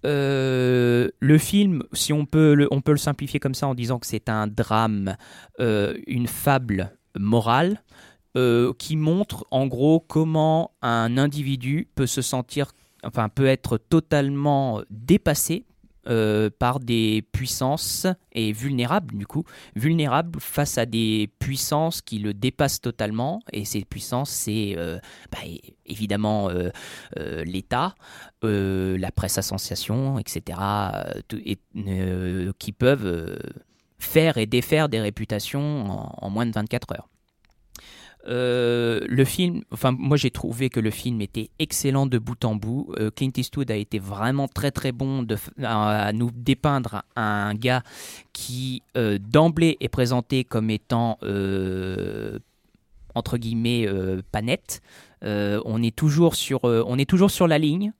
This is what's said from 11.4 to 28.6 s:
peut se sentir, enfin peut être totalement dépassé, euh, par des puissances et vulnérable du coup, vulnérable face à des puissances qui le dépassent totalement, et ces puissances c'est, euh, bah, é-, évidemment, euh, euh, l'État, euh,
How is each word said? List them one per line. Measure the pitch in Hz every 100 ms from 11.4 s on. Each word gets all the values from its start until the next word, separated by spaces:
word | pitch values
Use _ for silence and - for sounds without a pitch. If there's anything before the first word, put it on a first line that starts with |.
| 135 135 123 147 - -
peut | 127
se | -
sentir, | 127 127 123 - 139 - _ _
enfin | - 120 107
peut | - 135
être | 131 - 113
totalement | _ 165 156 147 139 143 143 143 135 110 104
dépassé, | 107 120 202 - 147 - 165 - _ _ _ -
euh, | 117 107 107 107 -
par | 123 131
des | 123 117 110 110 -
puissances | - 127 - 131 151 - - 185 180 _
et | - 110
vulnérable | 107 135 135 120 180 156 110
du | 101
coup, | 147 170 - - -
vulnérable | 131 165 147 127 170 156
face | - - 143 -
à | 120
des | 113 110 110 104 _
puissances | 135 135 - 147 160 165
qui | - 110
le | 104 101
dépassent | 123 - 143 -
totalement, | 123 - 107 110 131 190 -
et | - 107
ces | 107 95
puissances | - - 120 143
c'est, | - - 107 104 87
euh, | 85 87 - - -
bah, | - -
é-, | 85 - _ -
évidemment, | 107 107 101 107 107 98
euh, | 90 90 - - - - -
euh, | - 78
l'État, | 80 90 - 120 170 - - - - _
euh, | 110 101